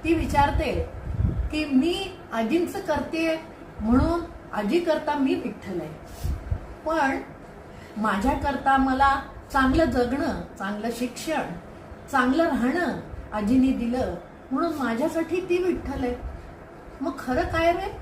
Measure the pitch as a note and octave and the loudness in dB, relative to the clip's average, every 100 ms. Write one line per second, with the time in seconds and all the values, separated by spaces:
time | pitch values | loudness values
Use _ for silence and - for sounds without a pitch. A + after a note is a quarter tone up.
0 | D#4 E4 C#4+ C#4+ D4 D#4 D4 F3+ - - | 2 2 4 4 4 4 0 0 -4 -8
1 | - - - - - D4+ D4+ C4 E4 F#4+ | -6 0 2 2 -2 -2 4 4 4 0
2 | F#4+ - - A3+ A3 E4 E4+ G4+ - C#4+ | -4 -10 -6 -2 2 2 2 -4 0 0
3 | - D#4+ E4 D#4+ - - - - G#3+ B3 | 0 -2 0 -2 -6 -16 -16 -4 4 6
4 | D#4+ E4+ E4 - - G#3 G3+ E4+ E4+ D#4 | 6 0 -4 -12 -6 -4 2 2 2 0
5 | - D4 C4+ F4+ A#3+ - G3+ F3 D3+ D#3 | 0 0 2 0 -4 -8 -8 -6 -6 -12
6 | - - - - - - - - D4+ D#4+ | -16 -6 -4 -4 -4 -6 -6 -8 -2 2
7 | C4+ - - - - - - - - G#3 | 2 0 -6 -16 -18 -18 -18 -18 -12 -2
8 | G#3+ G3 B3 C#4+ C#4+ C4 C4+ C4+ C4+ C4 | 0 2 2 2 0 0 4 4 4 6
9 | C#4 C4+ - - - C4 C4 D#4+ D#4+ B3 | 4 4 -2 -14 -2 2 4 6 4 4
10 | A#3 C#4 D#4+ F3+ E3+ - G3 G#3 A#3 A#3+ | 2 0 -2 -4 -8 -8 -6 -4 -4 -2
11 | B3 - - D4 F3 E3+ - - - - | -4 -4 -2 -2 -2 -8 -14 -18 -16 -16
12 | - C4+ B3 D#4+ E4 A#3+ B3 E4 D#4 F3+ | -2 2 4 4 2 2 2 2 0 -2
13 | - - - G#3+ G#3 C4 C4 G#3+ A#3 B3+ | -8 -12 -8 -2 4 6 6 4 0 0
14 | F#3 F3 - - - C4+ E4+ D4 A#3+ A3+ | -2 -4 -12 -20 -4 0 0 0 -2 0
15 | D#4+ E4 D#4+ F4+ F#4 F4 F#4 B3 - C4+ | 0 0 0 -2 2 2 2 0 -4 -2
16 | B3+ A#3+ - - - - - - - - | -2 -2 -8 -12 -16 -18 -18 -18 -18 -6
17 | C#4 C4+ - B3+ F4 D#4+ E4+ F4 G4+ - | -6 -4 -2 0 0 4 4 2 -2 -8